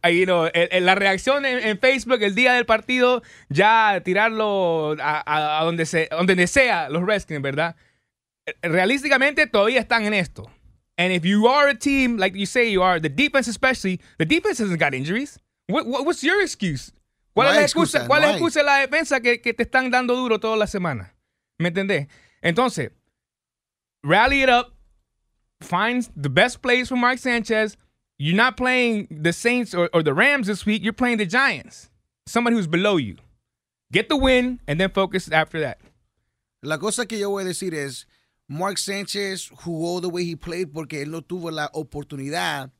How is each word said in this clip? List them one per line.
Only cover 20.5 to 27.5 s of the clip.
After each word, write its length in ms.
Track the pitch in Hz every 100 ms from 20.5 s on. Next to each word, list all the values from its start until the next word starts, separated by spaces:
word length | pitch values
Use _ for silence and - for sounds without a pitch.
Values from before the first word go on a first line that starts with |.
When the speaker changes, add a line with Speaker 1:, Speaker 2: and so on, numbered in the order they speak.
| 220
Speaker 1:
la 80 | 208
semana? 480 | 202 175 120 90 _ _ _ _ -
¿Me 100 | 175
entendés? 400 | 175 196 175 143 _ _ _
Entonces, 480 | 170 170 254 - 127 _ _ _ _ _ _ _ _ _ _ _
rally 400 | 139 190 247 277
it 60 | 262
up, 260 | 240 247 _ _ _ _ _ _ _ _ _
find 480 | - 180 220 247 233 156
the 140 | 143
best 320 | 135 240 -
plays 260 | 254 247 247
for 80 | 254
Mark 220 | 240 254
Sanchez. 580 | 254 240 226